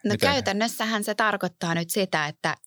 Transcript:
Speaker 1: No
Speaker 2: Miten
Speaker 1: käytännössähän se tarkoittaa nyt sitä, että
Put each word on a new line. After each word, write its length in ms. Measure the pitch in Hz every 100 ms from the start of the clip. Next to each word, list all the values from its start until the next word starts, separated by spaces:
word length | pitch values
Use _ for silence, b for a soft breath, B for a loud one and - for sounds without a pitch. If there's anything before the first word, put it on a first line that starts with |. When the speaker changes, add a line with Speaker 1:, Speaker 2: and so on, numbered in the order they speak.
Speaker 1:
No 80 | 214
Speaker 2:
Miten 160 | 214 -
Speaker 1:
käytännössähän 720 | 277 202 196 226 - 220 220
se 120 | 208 208
tarkoittaa 600 | 220 202 180 _ 165 170
nyt 140 | 170
sitä, 380 | 214 190 160 147
että 280 | - 160 -